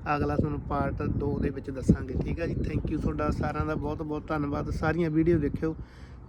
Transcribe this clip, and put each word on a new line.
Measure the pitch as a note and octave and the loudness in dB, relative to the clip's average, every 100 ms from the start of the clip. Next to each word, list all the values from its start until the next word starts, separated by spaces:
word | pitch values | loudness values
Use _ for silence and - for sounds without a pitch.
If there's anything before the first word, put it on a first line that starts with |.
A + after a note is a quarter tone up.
| D#3+ D3 | -2 0
ਅਗਲਾ | D3 D3 | 2 2
ਤੁਹਾਨੂੰ | D3+ C#3+ | 2 0
ਪਾਰਟ | - C#3+ C#3 C#3 | -2 0 0 0
ਦੋ | D3 - C#3+ C#3 | 0 0 0 0
ਦੇ | C#3+ | 0
ਵਿੱਚ | C#3 - | -2 -6
ਦੱਸਾਂਗੇ। | C3+ - C#3+ C3 - | 0 4 4 2 -2
ਠੀਕ | D3 D3+ | -2 -2
ਆ | E3 | -2
ਜੀ, | - | -2
thank | - D3+ - | -2 -2 -2
you | D3+ | -2
ਤੁਹਾਡਾ | D#3 D3+ D3+ | -2 0 0
ਸਾਰਿਆਂ | - D3+ D3 D3+ | 0 -2 -2 -2
ਦਾ | D3+ | -2
ਬਹੁਤ | C#3+ D3 | -2 -4
ਬਹੁਤ | D#3 D3+ - | -4 -6 -2
ਧੰਨਵਾਦ। | D#3 C#3+ D3 D3+ | -2 0 -2 -2
ਸਾਰੀਆਂ | - D#3 D#3+ E3 | 0 0 2 2
ਵੀਡੀਓ | D#3 D#3+ E3+ | 4 4 4
ਦੇਖਿਓ | C#3+ - D#3+ D#3 - - - - | 4 4 2 -4 -10 -16 -18 -16